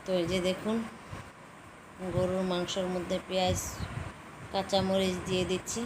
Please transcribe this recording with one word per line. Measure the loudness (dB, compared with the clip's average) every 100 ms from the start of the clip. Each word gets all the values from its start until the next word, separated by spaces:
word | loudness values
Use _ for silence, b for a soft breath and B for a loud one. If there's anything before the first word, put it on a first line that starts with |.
তো | 0 2
এই | 2
যে | 2 2
দেখুন, | 0 2 0 0 -10 -12 -12 -12 -16 -18 -18 -18 -18 -18 -8 0 2
গরুর | 4 2 2
মাংসের | 0 0 0 0
মধ্যে | 0 0 -2 0
পেঁয়াজ, | 2 4 2 0 -6 -6 -6 -8 -10 -16 -14 -4
কাঁচামরিচ | -2 2 2 4 4 4 2 0
দিয়ে | 2 2
দিচ্ছি। | 0 -2 -4